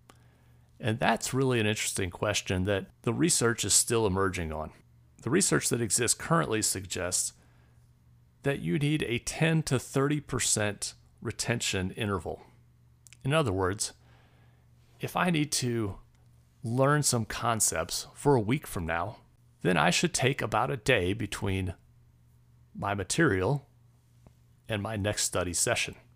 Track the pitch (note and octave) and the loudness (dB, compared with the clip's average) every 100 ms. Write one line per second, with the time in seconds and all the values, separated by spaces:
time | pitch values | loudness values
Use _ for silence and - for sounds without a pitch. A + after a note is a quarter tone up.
0 | _ - - _ _ - _ _ A2 A2+ | _ -20 -20 _ _ -20 _ _ -2 0
1 | F#3+ A3+ - B2 C3+ B2 G#2+ G#2+ - - | 0 0 -2 0 2 2 2 0 -2 -4
2 | F#2 - G#2+ G2+ - F#2 F#2 G2 F#2+ _ | -4 -2 -2 -2 0 0 2 0 -4 _
3 | - A#2 E3 - A#2 A2+ G2+ - - A#2+ | -4 0 2 4 2 0 2 2 4 2
4 | G#2+ F#2 G2 F#2 D#2+ D#2 D#2+ - - - | 2 2 0 0 -6 -6 -8 -12 -20 -20
5 | - - A#2+ E3 F#3+ D3+ - B2 A#2 - | -20 -10 -2 0 2 0 0 -2 0 0
6 | A2+ - - E3 C#3 A2 G2+ G2 F#2+ F#2+ | 0 -2 2 0 2 0 0 -4 -6 -6
7 | F2 F2+ - - - - - - - _ | -2 -2 -4 -8 -20 -20 -20 -20 -20 _
8 | - - _ _ C#3 C#3+ D#3+ E3+ C#3+ D3+ | -20 -20 _ _ -4 -2 -2 0 0 0
9 | - A#2+ - - D#3+ D#3+ - F3 - C#3 | 0 -2 -4 0 2 2 2 -2 0 0
10 | C#3+ D3+ - B2 - - G#2 G2+ - - | 0 0 -2 -4 0 0 0 -2 -10 -10
11 | - _ A#2 - - A#2+ - G2 F#2 - | -20 _ -10 -6 -4 -2 -2 -2 -2 -2
12 | A2 F#2+ D#2+ D#2+ - - - _ _ _ | -2 -2 -4 -10 -14 -20 -20 _ _ _
13 | - - C3+ D#3 C3+ F#2 F#2 G#2+ - - | -20 -8 -2 0 0 0 0 -2 -6 -10
14 | - - _ - - _ _ _ _ - | -20 -20 _ -20 -20 _ _ _ _ -12
15 | C3 - F3+ D#3+ D3 - B2 A#2 G#2 - | -6 -2 2 2 0 0 0 -2 -2 -6
16 | - _ - - _ _ A2 B2 C3+ D3 | -16 _ -20 -20 _ _ -4 2 4 4
17 | C#3 B2 G#2+ - A#2 A2+ - D#2+ F2+ - | 4 0 -2 -2 -2 0 0 0 -4 -6
18 | - - C#3+ C3+ G2+ D3 - G#2 E2 E2 | -10 -2 4 4 4 -2 -2 -6 -2 -2
19 | F2+ - - - - _ E3 F3 D#3+ F3 | -4 -8 -20 -20 -20 _ 0 4 4 2
20 | E3+ - A#2+ C#3+ A2 A2 C3 C#3 - A#2+ | 0 2 0 0 0 0 0 -2 2 2
21 | F2+ G#2+ G#2+ - G2+ F#2+ F#2 - - - | 2 0 -4 -4 -2 -2 -2 -6 -18 -20
22 | - - - - _ - - - G2+ G2+ | -20 -20 -20 -20 _ -20 -20 -8 -4 -4
23 | F#2 - D#3+ F#2+ F#2 C#3+ - _ - _ | -2 2 4 4 2 0 -4 _ -20 _
24 | _ _ - _ _ _ - G#2+ G2+ A2 | _ _ -20 _ _ _ -6 -4 -4 -2
25 | G2+ G#2 - G2 F2+ E2+ - A2+ - - | -2 0 -2 -2 -2 0 0 0 -2 -8
26 | - | -20